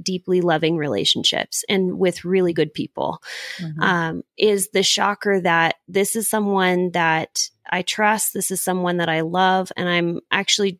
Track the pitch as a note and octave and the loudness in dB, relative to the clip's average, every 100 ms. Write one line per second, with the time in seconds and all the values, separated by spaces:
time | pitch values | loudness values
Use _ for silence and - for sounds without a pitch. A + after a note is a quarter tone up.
0 | F3+ F3+ - F#3 F3 D#3 D#3+ E3 D3 G2+ | -6 -6 0 2 2 2 2 0 0 0
1 | - - - - - - - G3 F3+ F3+ | 0 0 0 0 -2 -6 -2 0 0 0
2 | F#3 F3 F3 F#3+ F3+ E3 D#3 - - - | 0 0 0 2 2 0 -2 -4 -8 -6
3 | - E3 - - - - E3 D#3 F#3+ F3 | -6 -6 -12 -14 -12 -10 -8 -2 0 2
4 | E3 D#3+ - - G#3 G3+ F#3+ - F#3+ G3+ | 0 -4 -10 0 2 2 0 0 0 2
5 | G3 G3+ G#3 G3 F3 E3 E3 - - G3 | 0 0 0 2 2 2 2 -2 -4 0
6 | G3 A3+ G3+ G#3+ G3+ F#3+ F#3 F3+ F3+ F3 | 0 -2 -2 0 2 2 2 2 0 0
7 | E3 D#3+ - - - _ - F3+ - - | 2 0 -2 -4 -6 _ -6 -6 -4 0
8 | G#3+ G#3+ - G3+ - F#3+ - F#3 F3+ F3 | 2 2 -2 -4 -4 -4 -2 0 0 0
9 | E3+ D#3+ D#3+ F3+ F#3 F#3+ F#3 - F3+ F3 | 0 -2 -2 2 2 2 0 -4 -2 0
10 | E3+ E3+ - F#3+ G3 - G3 | 0 -4 -4 -2 0 0 0